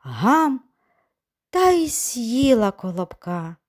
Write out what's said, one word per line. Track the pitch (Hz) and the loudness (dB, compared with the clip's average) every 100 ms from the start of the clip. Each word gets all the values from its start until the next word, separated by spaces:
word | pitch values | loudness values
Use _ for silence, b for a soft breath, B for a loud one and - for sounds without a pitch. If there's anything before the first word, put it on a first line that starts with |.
гам | 135 117 185 311 311 262 _ _ _ _ _ _ _ _ _ | -14 -2 2 4 2 -2 _ _ _ _ _ _ _ _ _
та | 359 370 | 2 4
й | 349 320 | 4 0
з'їла | - - 247 226 247 277 247 208 | -4 -6 -6 -4 0 4 4 2
колобка. | - 185 175 180 - - 175 165 165 | -2 -8 -8 -8 -10 -10 -8 -8 -14